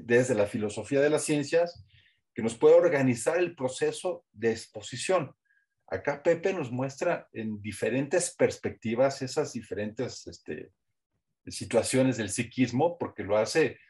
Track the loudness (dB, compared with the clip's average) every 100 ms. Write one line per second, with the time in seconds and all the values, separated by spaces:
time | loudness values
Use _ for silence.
0 | 2 4 4 2 0 -2 -4 -6 -2 2
1 | 2 2 0 -2 0 0 0 -4 -20 _
2 | _ _ _ -4 -4 4 8 8 8 4
3 | 2 2 0 0 0 -4 -6 -2 -2 -2
4 | -6 -8 _ -4 -2 -2 -6 -16 -12 -8
5 | 0 0 0 -10 _ _ _ _ -10 -6
6 | -4 -2 2 2 0 -2 -4 -4 -6 -4
7 | -2 -2 -6 -10 -8 -8 -10 -4 -2 -2
8 | 0 0 0 0 0 0 -8 -6 -4 0
9 | 0 0 -6 -4 -4 -6 -10 -8 -8 -6
10 | -8 -10 -16 -16 -12 -12 -14 _ _ _
11 | _ _ _ _ -14 -12 0 0 2 2
12 | 2 2 -4 -4 -4 0 0 2 0 -2
13 | -8 -8 0 0 2 2 2 0 _